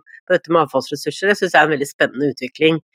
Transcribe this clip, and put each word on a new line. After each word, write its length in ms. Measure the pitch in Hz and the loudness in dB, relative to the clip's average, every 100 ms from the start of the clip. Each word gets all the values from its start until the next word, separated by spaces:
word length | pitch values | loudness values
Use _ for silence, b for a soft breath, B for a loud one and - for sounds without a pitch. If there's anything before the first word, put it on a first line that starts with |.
på 320 | - - - | -6 -14 -2
dette 160 | 180 - | -2 2
med 140 | 170 | 0
avfallsressurser. 640 | 147 135 127 143 - 143 190 | 2 -2 -4 -6 -8 -2 -2
Det 80 | 202 | 0
synes 160 | 185 | 2
jeg 60 | 165 | 4
er 80 | 151 | 4
en 80 | 147 | 2
veldig 140 | 139 | -4
spennende 400 | - 143 123 143 | -2 -2 0 -4
utvikling. 460 | 123 127 - 160 160 - | -4 -8 0 0 0 -4